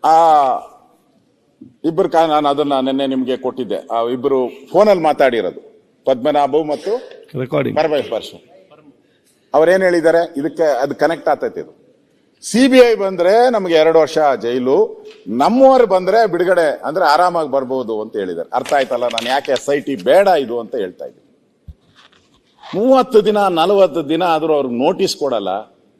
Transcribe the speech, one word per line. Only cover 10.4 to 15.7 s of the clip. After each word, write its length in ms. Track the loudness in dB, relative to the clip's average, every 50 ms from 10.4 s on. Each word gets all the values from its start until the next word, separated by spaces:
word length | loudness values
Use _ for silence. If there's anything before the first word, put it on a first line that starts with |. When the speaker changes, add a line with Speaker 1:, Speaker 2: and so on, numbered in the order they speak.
Speaker 1:
ಇದಕ್ಕೆ 220 | -6 -6 -2 -2 0
ಅದು 320 | 0 0 0 -2 -4 -2
ಕನೆಕ್ಟ್ 340 | -2 -2 -2 -2 -2 -2 -2
ಆಗ್ತೈತೆ. 320 | -2 -2 -2 -8 -8 -8
ಇದು 360 | -14 -14 -18 _ _ _ _ _ _ _ _ _ _ _ _ _ -16
ಸಿ 260 | -4 0 2 2 4
ಬಿ 100 | 6 6
ಐ 160 | 6 4 4
ಬಂದ್ರೆ 560 | 0 -2 -4 -2 0 2 2 4 4 4 4
ನಮ್ಗೆ 240 | 2 0 -2 2 2
ಎರಡು 240 | 4 4 6 4 4
ವರ್ಷ 200 | 2 2 2 0 2 2 0 0 -2
ಜೈಲು, 640 | -4 -4 -2 0 0 2 2 0 0 -4 -16 -20 -20 -20 -20 _ -8
ನಮ್ಮವ್ರು 580 | -2 0 0 2 4 4 4 6